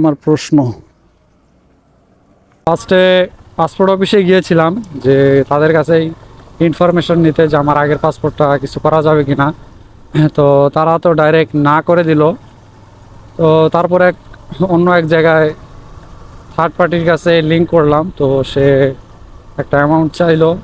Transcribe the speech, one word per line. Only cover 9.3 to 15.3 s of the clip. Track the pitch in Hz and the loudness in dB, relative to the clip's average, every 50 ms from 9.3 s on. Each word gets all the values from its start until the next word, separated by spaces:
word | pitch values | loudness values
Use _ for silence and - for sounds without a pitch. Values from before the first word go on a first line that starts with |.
| 139 139 | -2 -2
না, | 139 147 156 - - - - - - - - - - - - 151 151 151 - - | -2 -2 -4 -8 -14 -20 -20 -20 -20 -20 -20 -20 -18 -6 -2 0 0 0 2 2
তো | 147 143 143 139 139 143 - | 2 4 4 4 2 2 0
তারা | 156 156 160 165 170 - | 0 0 0 0 0 0
তো | 180 165 151 | 0 2 2
ডাইরেক্ট | 156 151 156 160 160 - - 151 143 143 | 2 2 2 2 0 0 -2 0 0 2
না | 147 160 156 - | 0 0 0 0
করে | 175 175 175 160 | 0 0 2 2
দিল। | 160 151 151 160 196 - - - - - - - - - - - - - - - - - - - - - | 2 2 2 0 -2 -4 -10 -20 -20 -20 -20 -20 -20 -20 -20 -20 -20 -20 -20 -20 -20 -20 -20 -18 -6 -2
তো | 165 160 156 160 160 156 - | 0 2 2 2 2 0 0
তারপর | 135 135 170 175 180 180 180 | -2 -2 0 0 0 0 0
এক | 170 - - - - - - - 165 - 185 190 175 | 0 -4 -10 -20 -20 -20 -20 -16 -6 -6 -4 -2 0
অন্য | 170 175 180 175 175 | 0 2 2 2 0
এক | 165 156 165 | 0 0 0
জায়গায় | 160 156 165 | 0 2 2